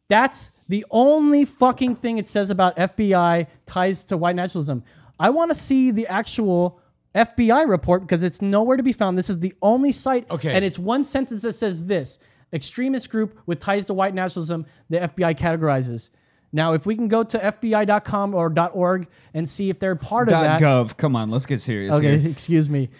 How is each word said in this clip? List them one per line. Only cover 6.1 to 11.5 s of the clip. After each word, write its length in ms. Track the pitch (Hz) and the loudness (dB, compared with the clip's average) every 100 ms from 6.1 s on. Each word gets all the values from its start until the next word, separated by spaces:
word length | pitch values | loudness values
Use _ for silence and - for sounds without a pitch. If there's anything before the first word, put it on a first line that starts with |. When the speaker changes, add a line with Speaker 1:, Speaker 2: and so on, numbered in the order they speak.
| 185 226 - 208 175 180 - _ _ _ | -4 -4 -2 0 2 0 -4 _ _ _
Speaker 1:
F 220 | 190 233 - | 0 0 2
B 160 | 226 | 2
I 120 | 254 | 4
report 400 | 311 180 - 180 | 4 0 2 0
because 200 | 180 170 | 0 -2
it's 180 | 175 - | -2 -4
nowhere 360 | 196 202 233 262 | 0 0 2 2
to 60 | |
be 100 | 262 | 0
found. 240 | 233 196 180 | 0 0 0
This 120 | 180 | -2
is 120 | 175 | -4
the 120 | 185 - | -4 0
only 300 | 202 247 277 | 2 2 2
site, 400 | - 262 254 240 | 0 -2 -2 -4
Speaker 2:
Okay. 220 | 170 151 | -6 -2
Speaker 1:
and 100 | 185 | 0
it's 160 | 196 - | 0 -2
one 240 | 185 254 | -2 -2
sentence 380 | 269 277 269 220 | 0 -2 -4 -6
that 100 | 226 | -6